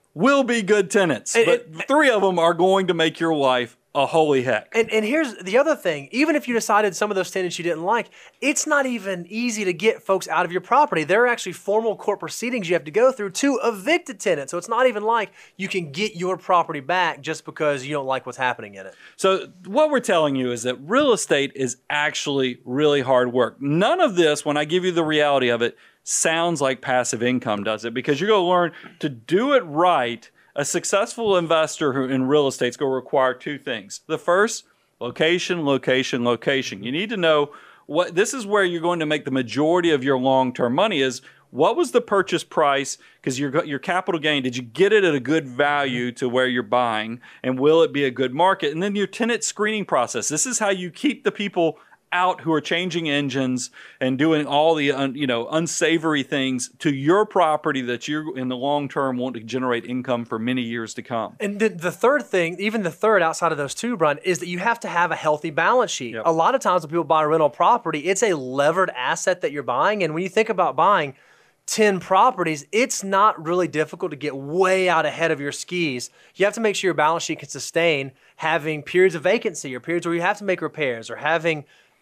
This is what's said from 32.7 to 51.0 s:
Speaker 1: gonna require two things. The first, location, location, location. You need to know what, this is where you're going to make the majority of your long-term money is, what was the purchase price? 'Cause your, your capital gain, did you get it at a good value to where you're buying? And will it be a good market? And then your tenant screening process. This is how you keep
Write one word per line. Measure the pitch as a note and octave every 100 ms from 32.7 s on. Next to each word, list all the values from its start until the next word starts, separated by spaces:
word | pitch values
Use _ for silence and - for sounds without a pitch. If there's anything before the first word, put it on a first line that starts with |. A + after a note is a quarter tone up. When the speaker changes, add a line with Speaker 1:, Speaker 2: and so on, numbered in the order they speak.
| A#2+
Speaker 1:
gonna | C#3
require | C3 B2 C#3+ C3 B2
two | - C#3+
things. | - A2+ G2+ - -
The | D#3
first, | - F3+ A3 - - _ _ -
location, | A#2+ B2 D#3+ F3 - F3+ C#3+
location, | C3+ C3 C3 C3 C3+
location. | A#2+ A#2+ - C3+ B2 F#2+
You | G#2+
need | C#3+ G#3
to | A3
know | E3 D3+ C#3+ - - - -
what, | D3 F3 F3
this | A#3+
is | C4+ G3+
where | G#3
you're | F#3 E3+
going | E3+ F3
to | D3+
make | D3+ D3
the |
majority | C3+ B2 B2+ D3+ F3+ E3+
of | D3
your | C3 C3+
long-term | C3 C3 C3 A#2+ A#2+
money | C3+ G#3+ E3+
is, | C3 B2 - _ _
what | A#2+ E3+ B3+
was | D4
the | B3
purchase | A#3 G3+ F#3 E3+
price? | - - D3 C#3 C#3 - - _
'Cause | - B2+
your, | C#3+ C#3+ D#3
your | C#3
capital | - F3+ F#3 E3+
gain, | D3+ D3
did | C3 B2
you |
get | B2 A2+ G3
it | G#3+
at | F#3+
a | D3
good | B2 D#3+ C#3
value | B2 C#3+ D3 C#3 B2 B2
to | A#2+ B2+
where | B2 B2+
you're | B2
buying? | G#2 B2 B2 G#2+ A2 A#2 - -
And | C3 C3
will | C#3+ D#3+
it | D#3+
be | C#3 C#3
a |
good | A#2+ C3
market? | C3 F3+ F#3+ D3+
And | D#3
then | G3+ G3+
your | F#3+
tenant | - A#3 A3+
screening | - - G#3+ G#3+ F#3+
process. | D3+ A#2 A#2+ G2+
This | D3+ C4
is | A#3+
how | G#3
you | F#3+ F3+
keep | -